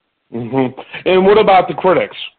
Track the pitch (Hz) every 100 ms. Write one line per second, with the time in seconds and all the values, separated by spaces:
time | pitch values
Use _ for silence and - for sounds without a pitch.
0 | _ _ _ 117 120 135 127 - - -
1 | 160 185 190 214 202 185 180 151 185 156
2 | 104 - -